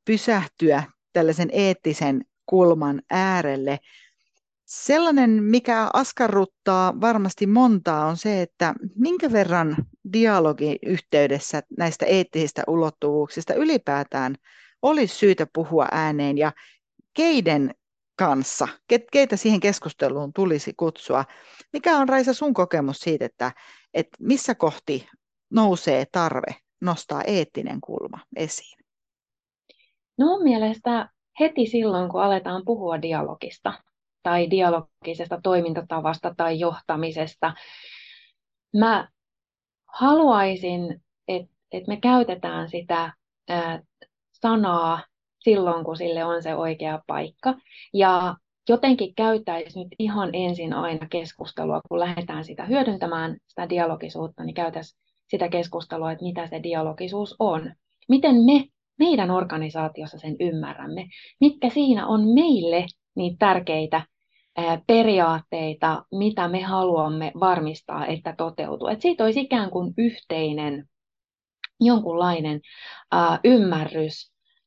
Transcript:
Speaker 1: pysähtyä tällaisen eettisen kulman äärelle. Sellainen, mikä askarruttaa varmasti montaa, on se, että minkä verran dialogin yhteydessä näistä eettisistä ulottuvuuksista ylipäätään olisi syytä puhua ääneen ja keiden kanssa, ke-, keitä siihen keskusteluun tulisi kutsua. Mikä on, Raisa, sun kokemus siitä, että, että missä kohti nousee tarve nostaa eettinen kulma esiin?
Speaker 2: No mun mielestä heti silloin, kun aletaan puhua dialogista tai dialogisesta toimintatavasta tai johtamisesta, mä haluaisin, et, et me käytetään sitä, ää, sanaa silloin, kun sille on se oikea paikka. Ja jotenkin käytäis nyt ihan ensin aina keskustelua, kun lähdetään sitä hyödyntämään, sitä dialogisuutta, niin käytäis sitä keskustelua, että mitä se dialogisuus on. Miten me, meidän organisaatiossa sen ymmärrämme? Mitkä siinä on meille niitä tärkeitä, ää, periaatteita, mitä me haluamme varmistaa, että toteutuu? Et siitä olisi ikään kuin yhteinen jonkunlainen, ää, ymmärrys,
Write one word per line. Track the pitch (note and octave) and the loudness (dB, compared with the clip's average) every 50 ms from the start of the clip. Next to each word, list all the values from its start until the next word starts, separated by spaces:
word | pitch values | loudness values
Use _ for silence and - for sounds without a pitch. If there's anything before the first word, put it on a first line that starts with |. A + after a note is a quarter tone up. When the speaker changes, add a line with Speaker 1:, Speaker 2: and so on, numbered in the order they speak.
| - | -2
Speaker 1:
pysähtyä | - A3 G3+ - A#3+ A3 F#3+ D#3 - _ - E3 D#3+ C#3+ C#3 D3+ - _ _ _ _ | 0 0 0 2 0 0 0 -2 -4 _ 0 4 4 4 4 0 -6 _ _ _ _
tällaisen | - F3 D#3+ D#3+ D#3 E3+ E3+ - | 0 2 2 2 2 0 0 0
eettisen | - G3+ G3 F#3+ F3+ - - D#3+ D3 - D#3 C#3 C3+ C3 - _ _ _ - | 0 2 2 2 0 0 -2 -4 -4 -2 -2 -2 -2 -2 -4 _ _ _ -4
kulman | - F#3 F#3 F3+ E3+ E3 D#3+ D3 C#3+ C#3+ C3+ - - | 2 4 6 6 6 6 4 2 -2 -4 -4 -4 -2
äärelle. | - F#3 F#3+ F#3+ F#3 F3 D#3 C#3+ C#3 C3+ C3+ C#3 C#3 - _ _ _ - _ _ _ _ _ _ _ _ _ _ _ _ _ | -2 0 0 0 0 0 0 -2 -2 -2 -2 -4 -4 -6 _ _ _ -20 _ _ _ _ _ _ _ _ _ _ _ _ _
Sellainen, | - - - - - C#4+ D#4+ E4+ E4 D4 C#4 B3 A3+ A3 G#3+ | -18 -16 -8 0 2 2 4 4 4 4 4 4 4 4 4
mikä | G#3 G#3+ A3+ B3 A#3+ B3+ A3+ A3 A3 - | 4 4 2 2 2 2 0 0 0 0
askarruttaa | - - C4 - - - A#3+ G#3+ G3+ G3+ F#3+ - _ _ - G3 F#3 F#3 F#3 F#3 - - | 0 0 0 0 -2 -2 0 2 4 2 2 0 _ _ -2 0 2 2 2 0 0 2
varmasti | G#3+ A#3 A3+ G#3+ G3 F#3 - - G#3 | 2 2 2 2 0 -2 -2 -2 0
montaa, | G3 G#3+ B3 B3+ A#3+ G#3+ F3+ - F3 D#3 D3+ D3+ | 4 6 6 6 6 4 4 2 0 0 0 0
on | D#3 E3+ | -2 -2
se, | E3+ - G#3+ G3+ F#3 | -2 -2 -2 -2 -2
että | F3 - _ - F3 D#3+ - - - F#3+ - | -2 -4 _ -2 -2 -2 -2 -4 -10 -8 -2
minkä | G#3+ B3+ E4+ F4+ F4+ E4 C4 | 0 0 0 0 0 0 2
verran | A3+ G#3 F#3+ E3+ F3 F3 E3 D3+ D3+ D3+ - - _ _ - F#3+ | 2 2 2 4 2 2 2 0 0 -2 -4 -6 _ _ -10 -4
dialogin | F#3+ A3+ A3+ A3 G3+ F3+ D#3+ D3+ D3 - D3 D3+ - - - | 0 2 4 4 4 4 2 2 0 0 -2 -4 -4 -4 -4
yhteydessä | - F#3 E3 - - D3+ D3 C#3+ C3+ C#3 C#3+ - - - D3 - - - F3 | -4 -4 -4 -4 0 2 4 4 4 2 -2 -4 -6 -8 -8 -8 -8 -6 -4
näistä | E3+ E3 D#3 - - | -4 -4 -2 -2 0
eettisistä | - F#3+ F#3+ F3 - - D#3+ D#3 C#3+ - - - - | 2 2 2 2 0 -2 -4 -4 -4 -4 -6 -4 -2
ulottuvuuksista | E3 E3 D#3+ D#3 - - D3 D3 D3 D3+ D3 - - D#3+ D#3+ - D3 | 0 0 0 0 -2 -2 -2 -2 0 0 -2 -4 -6 -8 -4 -2 0
ylipäätään | - D4+ D#4+ D4 A3+ - D3 C#3 C#3+ C#3 - - C3+ C3 B2+ C#3+ - _ _ _ _ _ _ _ - | 0 2 2 0 0 0 -2 -4 -4 -4 -4 -4 -4 -4 -4 -6 -8 _ _ _ _ _ _ _ -2
olisi | - C#4+ D#4 D4+ A3 F3+ - | 0 2 2 2 0 -2 0
syytä | - G#3 G3 F3+ - D#3 - - | 4 4 4 4 4 0 -4 -4
puhua | D#3+ D#3+ D3+ E3 D#3 C3 - | -6 -4 0 2 2 2 2
ääneen | - D#3 D#3 D#3 D3+ D3 C#3+ C#3 C#3+ C#3+ | 0 -2 0 0 0 0 -2 0 0 0
ja | D3+ D3+ - - - - _ _ _ _ _ _ _ _ - | 0 0 -2 -6 -20 -20 _ _ _ _ _ _ _ _ -2
keiden | D4+ E4 E4+ D#4 B3 F3 E3 D3+ C#3+ C#3 C3 - _ _ _ _ _ _ _ _ | 0 2 2 2 2 2 2 2 2 2 0 -4 _ _ _ _ _ _ _ _
kanssa, | - F#3 D#3 C#3 C3+ C3 - - - C#3+ - - _ _ - | 0 2 2 2 0 -2 -4 -4 -4 -4 -4 -6 _ _ 0
ke-, | A#3 A#3 A#3 - | 0 0 0 2
keitä | - C#4 C4+ - G#3 | 2 2 4 4 2
siihen | F#3+ - A3 G#3+ F3 | 0 2 2 2 4
keskusteluun | - G3+ G3+ - - D#3 - - C#3+ C3 C3+ D3 C#3+ C#3+ | 2 0 0 -2 -6 -10 -6 -2 -2 -2 -2 -4 -6 -6
tulisi | - G3 F#3+ F3+ D#3 C#3+ - - - | -2 0 0 0 0 -2 -4 -8 -6
kutsua. | - E3+ D#3+ D#3+ - - - B2+ C3+ C#3+ - - - - - - - - _ | -4 -4 -4 -4 -6 -6 -2 -2 -2 -2 -4 -10 -20 -20 -20 -20 -20 -18 _
Mikä | - C#4+ - F4 D#4+ C#4+ | -8 -2 0 2 2 4
on, | C4+ C4 | 4 4
Raisa, | C4+ C4+ B3 C4 A#3+ | 2 2 2 2 0
sun | - D4+ D4 A3+ | 0 0 -2 0
kokemus | F#3+ F3+ - F3 D#3 C#3 C3+ C3+ - | 0 0 0 0 -2 -2 -2 -4 -4
siitä, | - E3+ D#3 - B2+ | -4 -2 -2 -2 -4
että, | A#2 _ - B2 B2+ - _ - - - _ _ _ - | -6 _ -6 -6 -6 -6 _ -20 -20 -20 _ _ _ -4
että | E3 D#3 _ _ - | -4 -4 _ _ -6
missä | - A3+ C#4 C4 - C4 A3 | 0 0 0 0 0 -4 -2
kohti | - E3+ D3+ - - - - C#3 B2 - _ _ _ _ _ _ _ _ - | 0 0 -2 -2 -4 -6 -6 -6 -6 -6 _ _ _ _ _ _ _ _ -2
nousee | - A3+ A3 G3+ F3+ - - E3 C3+ C3 C#3 - | 2 2 4 4 2 0 0 0 0 0 0 -2
tarve | - F3+ E3 D#3 C3+ B2+ - - - - _ _ _ - F3+ | -2 -2 -2 -2 -2 -4 -6 -8 -12 -14 _ _ _ -6 -4
nostaa | F3+ E3 - - - D3 C#3+ | -4 -4 -4 -6 -8 -8 -6
eettinen | - - G#3 F3+ D3 - - C#3+ - - C3+ - | -2 -2 0 0 -2 -2 -6 -10 -8 -8 -8 -10
kulma | - - - - - - - - - - - | -10 -10 -10 -10 -10 -10 -14 -16 -20 -14 -8
esiin? | - D#3+ D#3 - - - - - _ _ _ _ _ _ _ _ _ _ _ _ _ _ _ _ _ _ _ - _ _ _ _ _ _ _ _ A#3+ | -8 -8 -8 -8 -12 -16 -18 -20 _ _ _ _ _ _ _ _ _ _ _ _ _ _ _ _ _ _ _ -20 _ _ _ _ _ _ _ _ 2
Speaker 2:
No | C#4 | 2
mun | E4+ F#4 G4 | 2 2 4
mielestä | E4+ C4 A#3+ A3 G#3+ G#3+ A3 A3 - A#3+ A#3 A3+ - - _ _ _ _ - - | 4 4 4 4 2 -2 -2 -4 -4 -2 -2 -2 -4 -6 _ _ _ _ -2 0
heti | D#4 D#4 - C4+ A3+ | 0 0 2 0 0
silloin, | A3 A#3 A#3 A3 G#3+ F#3+ F3+ F3+ F3+ | 0 2 0 0 0 0 -2 -2 -2
kun | F3+ F#3 | -2 0
aletaan | G3 G3+ G3 F#3 F#3+ F3+ F3+ F#3 F#3+ | 2 2 2 0 -2 -4 -6 -6 -4
puhua | A#3 A#3 G#3 F#3 E3+ E3 D3+ | -4 -4 -4 -4 -6 -4 -4
dialogista | D#3 E3 D#3+ D3+ D3 D3+ D#3 - - - - - - - - - _ _ _ _ _ _ _ _ | -4 -4 -4 -4 -4 -6 -10 -12 -14 -16 -14 -8 -8 -8 -8 -10 _ _ _ _ _ _ _ _
tai | - F3 F3 F3 F3 E3 | -4 0 0 0 2 2
dialogisesta | F#3+ F#3+ F3+ F3 E3+ D#3+ - _ _ _ - E3 E3 E3 E3+ E3+ F3+ F3 | 2 2 2 2 2 0 -4 _ _ _ -12 -12 -10 -8 -8 -8 -8 -4
toimintatavasta | - F#3+ F3+ F3 E3+ E3 D#3+ E3 E3 - E3 D#3+ D#3 D#3 D#3+ - - F3 F3 | 0 0 2 2 0 -2 -4 -6 -8 -6 -6 -4 -4 -4 -4 -4 -6 -8 -4
tai | - E3+ E3 E3 D#3+ | -2 -2 -2 -2 -2
johtamisesta, | F3 E3+ E3 - _ - D#3+ D3+ E3 E3 D#3+ D#3+ D#3+ D#3 - - D#3+ E3 - - - - - - - - - - - - - - _ _ _ _ _ _ _ _ _ _ - G#3 | -2 -4 -4 -6 _ -6 -4 -4 -4 -6 -6 -6 -8 -8 -6 -6 -6 -6 -6 -8 -18 -20 -20 -20 -20 -20 -20 -20 -20 -20 -20 -20 _ _ _ _ _ _ _ _ _ _ 0 2
mä | A3 A3+ G#3+ F#3+ - - _ _ _ _ _ _ _ _ _ _ _ _ _ _ _ - | 2 4 2 0 -2 -6 _ _ _ _ _ _ _ _ _ _ _ _ _ _ _ -14
haluaisin, | - - B3+ C#4 D4+ E4 D#4 C4+ A3+ G3+ G3 F#3+ F#3+ F3+ F#3 F3+ F3 F3 F3 E3+ E3 - _ _ _ _ - - | -4 0 4 4 6 6 6 6 4 4 2 0 -2 -4 -6 -6 -4 -4 -6 -6 -8 -12 _ _ _ _ -10 -8
et, | F#3 F3+ F3+ - _ _ _ - | -6 -6 -8 -10 _ _ _ -14
et | F#3+ F#3 F#3 | -12 -10 -8
me | G#3 G#3 | -8 -6
käytetään | G#3+ - B3 B3+ B3 A#3+ F#3 F3+ F3+ - E3+ E3 E3 E3 E3 | -2 2 4 4 4 2 0 -4 -8 -8 -8 -8 -8 -8 -8
sitä, | - E3+ E3+ - E3+ E3 E3 E3 - _ _ _ _ _ _ - | -10 -10 -6 -4 -2 -2 -2 -4 -8 _ _ _ _ _ _ -6
ää, | F3 E3+ E3+ E3 E3 D#3+ - _ _ _ - _ _ _ _ _ | -4 -4 -4 -4 -6 -10 -12 _ _ _ -20 _ _ _ _ _
sanaa | _ _ - A3+ A3+ A3 G#3 F#3 F3 E3+ E3 E3 E3 E3 - _ _ _ _ _ _ _ | _ _ 0 0 2 2 2 2 2 0 0 0 -2 -4 -8 _ _ _ _ _ _ _
silloin, | - A3+ G#3 G3 F3+ F3 E3+ E3 D#3+ | 4 4 4 4 4 0 -2 -2 -4
kun | E3 E3 | -8 -8
sille | D#3+ F3 E3+ E3 E3 E3 | -6 -4 -4 -4 -4 -4
on | E3+ E3+ E3+ | -4 -4 -4
se | E3 D#3+ D#3 | -4 -6 -6
oikea | - E3 D#3+ D#3 D#3+ D#3 D#3 D#3 D#3 _ | -4 -4 -4 -6 -6 -6 -8 -8 -8 _
paikka. | - D3+ D3 D#3+ D#3+ _ - - C4 C4 - _ _ - - - - - | -8 -8 -8 -8 -10 _ -6 -4 -4 -4 -4 _ _ -20 -20 -14 -4 0
Ja | G3 F#3+ F#3 F#3 F3 F3+ F3 F3 - _ _ _ _ _ - | 4 4 4 4 2 0 -2 -6 -8 _ _ _ _ _ 0
jotenkin | A#3 A#3+ - C4 B3+ A#3 G3+ F#3 - | 2 4 4 2 2 2 0 -6 -4
käytäis | - A3 A3 A3 A3 A3 F#3 E3 E3 D#3+ - - | -2 0 0 0 0 -2 -6 -8 -8 -8 -10 -12
nyt | F#3 F3+ F3+ - - | -14 -14 -12 -8 -6
ihan | A3 G#3 G#3 G#3 F#3+ D#3+ | -4 -4 -2 -2 -4 -4
ensin | E3+ F#3 F#3 F3 F3 F3 E3 D#3+ | -4 -4 -4 -4 -4 -4 -6 -6
aina | D#3+ D#3+ E3+ E3 D#3+ D#3+ D#3+ D#3+ | -6 -4 -4 -4 -6 -8 -8 -6
keskustelua, | - E3+ E3 D#3+ - - D#3+ - - E3 D#3+ D#3 D#3 D#3 - - | -8 -8 -8 -8 -14 -16 -16 -14 -10 -8 -6 -4 -4 -6 -6 -6
kun | E3+ E3+ | -4 -4
lähdetään | F3 F3 E3+ F3 F3 E3+ D#3 D#3 D#3+ | -2 -4 -4 -8 -8 -10 -10 -12 -12
sitä | - D3+ - - | -12 -14 -10 -6
hyödyntämään, | G3 C4 C#4 C4 A#3 G3 F#3 F3 E3+ E3 D#3+ E3 E3 D#3+ - _ _ | -2 0 0 0 0 -2 -4 -6 -6 -6 -6 -6 -6 -8 -12 _ _
sitä | - F3+ F3 E3 | -12 -10 -8 -4
dialogisuutta, | F3 F3 E3+ E3 D#3+ D#3+ E3 D#3+ - D#3+ D#3+ E3 - - E3 | -2 -2 -2 -2 -2 -6 -10 -12 -10 -10 -10 -10 -10 -12 -12
niin | D#3+ D#3+ | -10 -8
käytäis | F3 E3+ E3 E3 D#3+ D#3+ - _ _ _ _ _ _ _ - | -6 -6 -6 -8 -10 -14 -16 _ _ _ _ _ _ _ -8
sitä | G3+ F3+ F3 F3 | -6 -4 -4 -2
keskustelua, | F3 F3 E3+ F3 - E3+ E3 - E3 D#3+ D#3+ D#3+ | -4 -4 -4 -6 -8 -12 -10 -10 -10 -8 -6 -8
että | D#3+ - F3+ | -8 -8 -8
mitä | F3+ F3 F3 E3 | -8 -8 -8 -10
se | E3+ E3 D#3+ | -10 -12 -10
dialogisuus | E3 E3+ E3 D#3+ D#3 D#3 D#3 - F#3 F3+ G3+ G#3 G#3 - - - | -8 -6 -4 -4 -4 -6 -6 -8 -10 -8 -6 -8 -8 -8 -4 -2
on. | A3 G3 E3 D#3+ D#3 D#3+ - _ _ _ _ _ _ - | -2 0 -2 -2 -6 -8 -16 _ _ _ _ _ _ 2
Miten | C4 C4+ D#4+ D4 B3 | 4 4 6 6 6
me, | A#3 A#3 C4 D4 C#4 C#4 - _ _ _ _ _ - | 8 8 8 8 6 4 0 _ _ _ _ _ 2
meidän | D#4 F4 D4+ A3 F#3 F3+ | 2 4 4 2 2 2
organisaatiossa | F#3 F#3 F#3 F3+ D#3+ D#3 D#3 D3+ - D#3+ D#3+ D#3 - D#3 D#3 D3 - D3+ | 0 0 -2 -2 -4 -6 -6 -6 -4 -4 -6 -6 -6 -10 -16 -16 -16 -14
sen | D#3 D#3 D3 - | -10 -10 -6 -4
ymmärrämme? | F3+ E3+ D#3+ D#3 D3+ D#3 E3 C#3 C#3 D#3 D#3+ F#3 F3+ F3+ - - - - _ - | -4 -4 -2 -4 -6 -8 -10 -12 -12 -12 -12 -12 -12 -16 -18 -20 -20 -8 _ 4
Mitkä | C4+ D4 C#4+ - B3+ A#3+ | 4 4 4 2 -2 -2
siinä | - D4 C#4+ C4+ A3+ G3+ - | 0 2 2 4 2 2 2
on | - A3 G#3+ G#3+ A3 A#3+ | 0 2 4 4 6 6
meille | C#4+ E4+ E4 B3+ F#3 E3 E3+ E3+ F3 F3+ F3 - _ _ _ - | 6 6 6 4 2 2 0 0 0 -2 -4 -10 _ _ _ -6
niitä | F#3+ F3 F3+ F3 - | -4 -4 -4 0 2
tärkeitä, | G#3+ G3 F#3 F3+ F3+ F3 D#3+ D#3 D#3 D#3 D#3+ D#3+ - _ _ _ _ _ _ _ _ _ - | 4 4 4 2 0 -2 -2 -2 -2 -2 -2 -4 -4 _ _ _ _ _ _ _ _ _ -8
ää, | E3+ E3+ E3 E3 E3 - | -6 -2 -2 -2 -2 2
periaatteita, | - A3+ A3+ A3 A3 G3+ F#3 E3+ E3 D#3+ D#3+ - - E3+ E3 D#3+ D#3 D#3 - D#3+ D#3+ D#3 - - - | 2 4 4 4 4 4 4 4 2 0 -2 -6 -8 -8 -6 -6 -6 -4 -2 -2 -2 -2 -2 -8 -8
mitä | - G3 G#3 G#3+ G#3+ F#3+ F3 F3 | -6 -2 -2 -2 -2 -2 -4 -2
me | F3+ F#3 | -4 -4
haluamme | F#3 F#3+ F#3+ F#3 F#3 F3+ E3+ D#3+ D#3 D#3 D#3 D#3 D#3 D3+ - E3+ | -4 -2 -2 0 0 0 0 0 0 -2 -4 -6 -6 -6 -4 0
varmistaa, | F#3+ F#3 F3+ F3 D#3 D#3 D#3+ - _ - D3+ D3+ - | 2 2 2 2 -2 -4 -8 -10 _ -12 -10 -8 -6
että | - E3 E3 - E3 E3 - | -6 -8 -8 -8 -10 -8 -6
toteutuu? | E3 E3 E3 - D3+ D3 D3+ - - - | -8 -8 -6 -8 -10 -8 -8 -6 -4 -6
Et | G#3+ A3 | -4 -2
siitä | - F4 E4+ - A3 | -2 -2 0 2 0
olisi | A3 A3 C#4 | 0 0 0
ikään | C4+ C4+ C4 A3+ G3+ F#3 | -2 -2 -2 -2 -2 -2
kuin | - F3+ F3+ F3 F3 - | -4 -4 -6 -4 -2 0
yhteinen | A#3 A#3 A3+ - - - E3 D#3+ D#3 D3+ D3 D3+ D3+ D3 C#3+ C#3+ C#3+ _ _ _ _ _ _ _ _ _ _ _ _ _ _ _ - - _ - | -2 -2 -2 -4 -10 -8 -6 -4 -4 -4 -4 -4 -6 -6 -6 -8 -12 _ _ _ _ _ _ _ _ _ _ _ _ _ _ _ -20 -12 _ 2
jonkunlainen, | A3+ A#3+ A#3+ A3 G#3+ E3+ E3 E3+ F3+ F3+ E3+ D#3+ D#3 D3+ D3+ D3+ _ - - - - - - - - - | 4 4 4 4 0 -2 -2 0 0 0 0 -2 -4 -4 -6 -6 _ -14 -20 -20 -20 -20 -20 -16 -8 -2
ää, | F3+ F3 E3+ E3 E3 - - | 0 2 2 2 0 4 6
ymmärrys, | A#3+ B3+ A3+ G3 F3+ E3 D#3 D#3 - - D#3+ D#3 D#3 - - - _ _ _ _ _ _ _ _ | 6 6 6 6 4 0 -2 -4 -4 -4 -4 -4 -4 -6 -12 -20 _ _ _ _ _ _ _ _